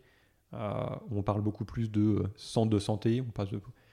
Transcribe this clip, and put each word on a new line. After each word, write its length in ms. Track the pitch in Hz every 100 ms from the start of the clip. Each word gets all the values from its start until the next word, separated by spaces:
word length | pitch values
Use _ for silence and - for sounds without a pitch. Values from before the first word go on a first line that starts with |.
| _ _ _ _ _
Euh, 320 | 113 104 - - - 214
on 140 | 101
parle 180 | 101 104
beaucoup 240 | 104 - 107
plus 240 | 123 113
de, 120 | 107
euh, 300 | 107 101 95 -
centres 340 | - 120 110
de 100 | 104
santé, 400 | - 107 117 120
on 100 | 123
parle 180 | 107 98
de, 120 | 104 123 - _